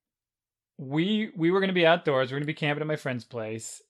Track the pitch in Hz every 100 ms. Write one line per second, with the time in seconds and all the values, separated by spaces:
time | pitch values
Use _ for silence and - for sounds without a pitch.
0 | _ _ _ _ _ _ _ - 135 147
1 | 185 214 220 180 165 190 190 185 160 170
2 | 156 135 131 139 147 156 151 147 151 151
3 | 139 123 - 120 110 113 - -